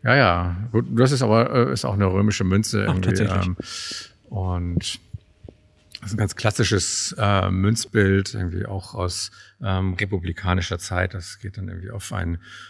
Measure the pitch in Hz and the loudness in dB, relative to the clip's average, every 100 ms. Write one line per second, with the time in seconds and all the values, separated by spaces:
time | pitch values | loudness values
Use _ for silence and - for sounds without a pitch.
0 | 113 135 107 87 90 87 117 110 127 113 | 2 6 6 4 0 -2 -2 0 2 4
1 | 127 135 120 110 117 127 131 127 - 101 | 4 4 4 4 4 2 2 0 -2 2
2 | 98 92 107 - 92 98 110 107 104 92 | 2 4 2 2 2 2 2 0 0 2
3 | 92 95 101 92 92 90 - - - - | 2 2 2 0 -2 -4 -8 -12 -12 -12
4 | - _ - 98 92 90 87 87 - - | -14 _ -10 -6 -2 -2 -2 -4 -4 -8
5 | _ - _ _ - - _ _ _ - | _ -20 _ _ -20 -20 _ _ _ -16
6 | 98 104 104 - 110 - 104 101 - - | -6 -2 -2 0 0 2 2 2 0 -4
7 | - - 104 98 95 92 98 117 - 113 | -6 -2 2 2 2 2 2 0 0 2
8 | 98 98 95 107 90 87 95 98 - - | 4 4 0 -4 -4 -4 -6 -8 -8 -6
9 | 90 - - - - - 98 95 95 90 | -6 -6 -8 -12 -20 -10 -4 -2 -2 -2
10 | 101 98 87 85 92 90 90 87 - 90 | -2 -4 -4 -4 0 0 0 -6 -4 -2
11 | 92 95 - - 101 98 92 90 95 110 | -2 -4 -12 -14 -14 -10 -10 -10 -12 -12
12 | - 98 85 85 - - - | -8 -6 -4 -6 -10 -20 -20